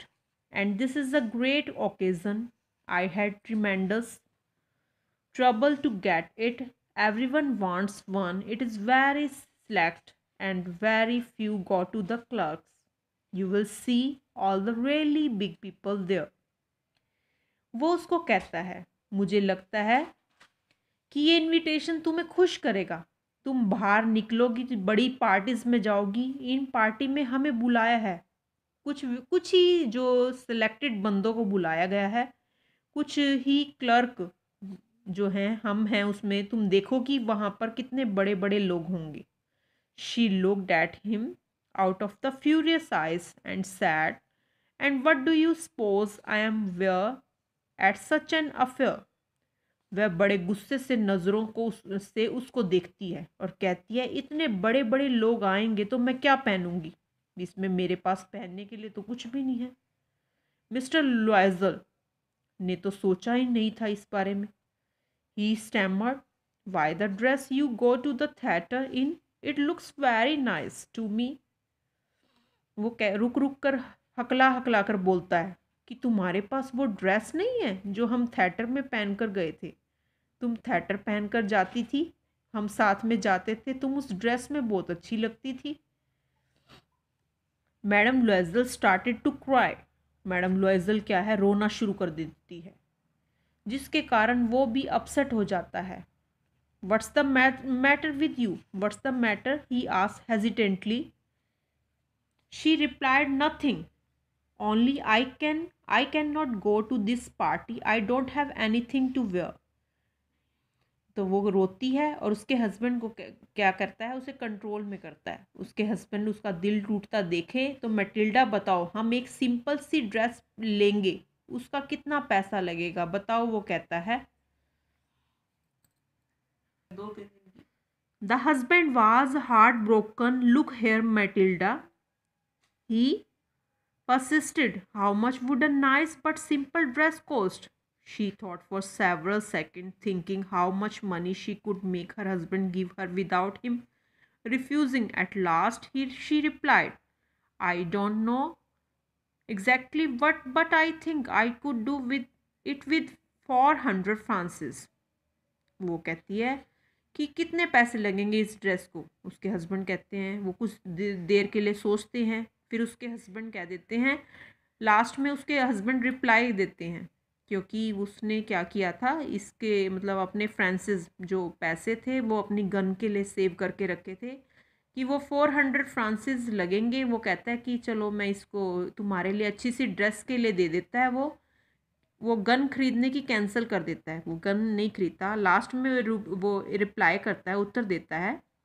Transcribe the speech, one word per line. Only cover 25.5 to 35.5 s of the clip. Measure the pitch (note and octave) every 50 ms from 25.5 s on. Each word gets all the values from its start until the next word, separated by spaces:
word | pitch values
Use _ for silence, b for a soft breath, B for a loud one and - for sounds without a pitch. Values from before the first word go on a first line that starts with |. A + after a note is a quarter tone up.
| B3 A#3 -
में | A#3+ A#3+ A#3
जाओगी। | F#3+ G#3+ G3+ G3+ G#3 G3 G3+ A#3+ B3+ C4
इन | C4+ C#4 B3+ B3 C4 C4+ C4+
पार्टी | C4 - A#3 G#3+ A3 A3 - C#4
में | C4 C#4 D4 C#4
हमें | A#3 C4 C4+ C#4 D4+ A#3+ A3
बुलाया | A#3+ A#3+ A#3+ A#3 A3+ A#3 A#3+
है, | A3+ A3 G3 F3 E3+ - _ _ _ _ _ _ _ _ _ _ _ -
कुछ, | C#4+ C#4+ - C#4
कुछ | B3 B3 B3+ B3 - F4 F4+ - - F#4+
ही | F4+ F4+ F4+ F4 E4+ D4+
जो | G#3+ A3 B3+ B3+ B3+ B3 B3 B3 B3+
सिलेक्टेड | B3+ B3+ - - A#3 A3+ A3 G#3+ A3 - D4 C#4 A3 G3
बंदों | G3 G#3+ G3+ G3 F#3+ A3+ A3
को | A#3 A#3
बुलाया | G3 G3+ F#3+ E3+ D#3+ D#3+ E3 F3+
गया | F#3 G3 G3+ G3
है, | G3 A3 A#3+ B3+ B3+ - _ _ _ _ _ _ _ _ _ _ _ -
कुछ | C#4+ D4 - - D4
ही | C#4+ C#4 C#4 B3 C4 C#4 C#4 C#4+ C#4+ C#4+ - -
क्लर्क | C4 A#3+ A#3 B3 B3 B3 - - F3 F3+ - _ _ _ _ _ G3 F#3+ F#3+ - _ _ _ _ -
जो | G3 E3+ G3 G3+
हैं, | F#3+ F#3 G3 G3 G#3